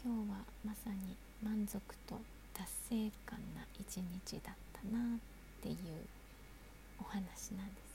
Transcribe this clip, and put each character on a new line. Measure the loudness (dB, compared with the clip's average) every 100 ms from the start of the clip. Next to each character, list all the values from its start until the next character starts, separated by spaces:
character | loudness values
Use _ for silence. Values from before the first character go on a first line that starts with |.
今 | 4 6 6
日 |
は | 2 -2 -2 -2
ま |
さ | 0 2
に | 2 2 -2 -8 0
満 | 4 6 6
足 | 2 -2 -6 -4
と | -4 -4 -10 -6
達 | -4 -2 -2 4
成 | 6 6 2
感 | -4 -4 -2
な | -4 -6 -6
一 | -4 0
日 | 0 0 -2 -2
だ | -4
っ | -6 -8
た | -4 2
な | 4 6 4
っ | 0 -10 -12 -4
て | -2
い |
う | 0 0 -2 -4 -8 -12 -12 -12 -12 -12 -12 -12 -8
お |
話 | -2 0 0 -2 -4
な | -2
ん | -4
で | -6
す | -10